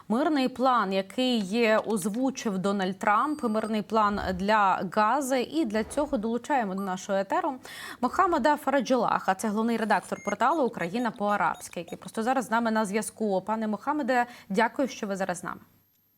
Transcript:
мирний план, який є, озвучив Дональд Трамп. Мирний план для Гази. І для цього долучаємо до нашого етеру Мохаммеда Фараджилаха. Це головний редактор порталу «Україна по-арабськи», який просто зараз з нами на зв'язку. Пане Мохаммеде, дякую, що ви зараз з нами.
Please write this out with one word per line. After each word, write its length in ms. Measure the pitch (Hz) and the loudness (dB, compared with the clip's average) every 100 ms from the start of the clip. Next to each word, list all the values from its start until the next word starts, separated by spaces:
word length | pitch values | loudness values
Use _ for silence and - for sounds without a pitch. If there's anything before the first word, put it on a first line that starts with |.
| - | -2
мирний 400 | 226 320 294 254 | 0 2 2 0
план, 440 | 254 262 240 190 | 2 2 2 2
який 460 | 190 190 - 254 240 | 0 -2 0 2 2
є, 380 | 185 226 226 220 | 0 2 4 4
озвучив 800 | - 220 202 214 269 - 233 190 | 2 -2 -2 -2 -2 -2 -4 -2
Дональд 420 | 190 202 185 190 | 0 0 -2 0
Трамп. 440 | 214 208 285 302 | 2 2 2 -2
Мирний 380 | 240 214 220 220 | -2 -2 -2 -4
план 380 | 208 220 208 208 - | 0 2 2 0 -4
для 500 | 180 196 214 196 175 196 | -2 2 4 4 2 0
Гази. 500 | 214 214 269 262 262 | 2 2 2 0 -2
І 240 | - 311 262 | 0 -2 -2
для 180 | 214 | -2
цього 340 | 220 - 294 254 | -2 -2 -2 -2
долучаємо 580 | 226 233 240 277 202 190 | -2 -4 0 0 0 -2
до 60 | |
нашого 360 | 196 185 - 196 | -4 -6 -2 -2
етеру 380 | 196 330 339 262 - - - - | 0 -2 -2 -6 -14 -16 -16 -4
Мохаммеда 560 | 240 - 370 320 262 294 | -2 2 4 4 4 2
Фараджилаха. 760 | 269 277 214 175 - - - 190 | 2 0 2 2 2 2 0 0
Це 140 | 220 | 0
головний 280 | 208 226 226 | 0 0 0
редактор 420 | 220 190 - 196 - | 2 0 0 -6 -4
порталу 380 | 196 247 330 | 0 2 2
«Україна 480 | 247 - 170 220 240 | 0 0 -4 -2 -4
по-арабськи», 680 | - 208 202 165 - - - | -2 0 2 0 -2 -10 -12
який 180 | 202 - | -10 -12
просто 260 | - - | -8 -4
зараз 220 | 226 262 202 | 0 0 0
з 60 | |
нами 200 | 226 233 | 0 2
на 140 | 220 208 | 0 0
зв'язку. 560 | 214 - - 214 190 | -2 -4 -4 -2 0
Пане 260 | 190 220 220 | -2 -4 -2
Мохаммеде, 580 | 208 277 302 254 247 240 - - | -4 -2 -2 0 0 0 -6 -4
дякую, 380 | 196 233 - 262 | 0 0 0 -4
що 200 | - 208 | -4 -8
ви 80 | 190 | -4
зараз 220 | 190 175 | -4 -6
з 60 | |
нами. 160 | - - - _ _ _ _ | -8 -12 -18 _ _ _ _